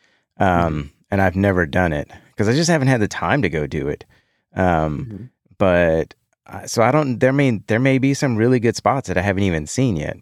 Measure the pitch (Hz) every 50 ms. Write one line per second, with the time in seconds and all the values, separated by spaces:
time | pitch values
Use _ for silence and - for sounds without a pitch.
0 | _ _ _ _ _ _ _ - 101 95 90 87 87 82 78 73 71 69 - _
1 | _ - 101 98 98 95 85 95 98 101 95 87 87 71 - 92 92 87 76 71
2 | - - - - - _ _ - 107 101 117 147 170 156 175 156 131 131 131 120
3 | 104 95 - - - 85 107 143 - 85 71 78 76 71 - 78 69 71 73 -
4 | - _ _ _ _ _ _ _ _ _ - - 92 90 85 78 78 78 76 71
5 | - 120 107 92 110 127 _ _ _ _ 98 - 104 95 87 87 87 82 80 82
6 | 76 - - _ _ _ _ _ _ - - 98 - - - 117 113 117 139 156
7 | 151 135 123 101 123 127 135 143 143 135 117 101 - - 107 110 127 139 131 131
8 | 120 139 139 - - 135 120 107 110 123 127 127 107 120 107 - - 101 127 139
9 | - - 92 92 90 101 98 92 101 95 85 80 76 73 - - 135 127 98 76
10 | 71 - - -